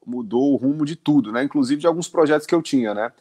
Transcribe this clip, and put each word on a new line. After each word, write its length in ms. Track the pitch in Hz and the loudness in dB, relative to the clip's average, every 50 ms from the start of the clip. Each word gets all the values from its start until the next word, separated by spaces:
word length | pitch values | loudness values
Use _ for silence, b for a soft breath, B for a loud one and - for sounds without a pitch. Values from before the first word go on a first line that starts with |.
| _ | _
mudou 480 | 117 123 123 117 98 113 123 139 143 139 | -10 -10 -8 -6 -2 0 2 2 2 2
o 40 | |
rumo 260 | 107 123 139 147 156 147 | 2 0 0 0 0 -4
de 100 | 143 170 | -6 -6
tudo, 340 | - - 151 151 143 110 104 | -4 -2 2 2 2 2 0
né? 120 | 110 120 135 | -2 -2 -2
Inclusive 360 | 143 - 147 131 120 147 147 | -2 0 0 0 0 0 0
de 80 | 165 | 0
alguns 220 | 170 165 175 170 - | 0 0 0 -4 -2
projetos 360 | - 170 156 147 156 147 151 | 0 2 2 4 2 0 2
que 80 | - 175 | 0 0
eu 80 | 170 | 0
tinha, 320 | 160 - 143 131 117 107 104 | 0 0 0 0 0 0 -2
né? 180 | 104 110 120 - _ | -4 -4 -6 -8 _